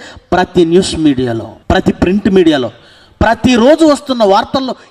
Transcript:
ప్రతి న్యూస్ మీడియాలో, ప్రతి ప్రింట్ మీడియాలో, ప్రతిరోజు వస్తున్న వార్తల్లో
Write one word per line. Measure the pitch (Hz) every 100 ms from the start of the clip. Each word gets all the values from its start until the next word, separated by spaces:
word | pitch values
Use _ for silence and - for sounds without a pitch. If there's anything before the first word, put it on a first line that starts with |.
| - - -
ప్రతి | 175 180 -
న్యూస్ | 165 170 185 160
మీడియాలో, | 156 127 123 113 104 - -
ప్రతి | 180 185
ప్రింట్ | - 175 202 214
మీడియాలో, | 190 165 147 117 - _ - _ -
ప్రతిరోజు | 214 226 262 247 240 320
వస్తున్న | 320 285 - 247
వార్తల్లో | 208 196 247 277 262 214 -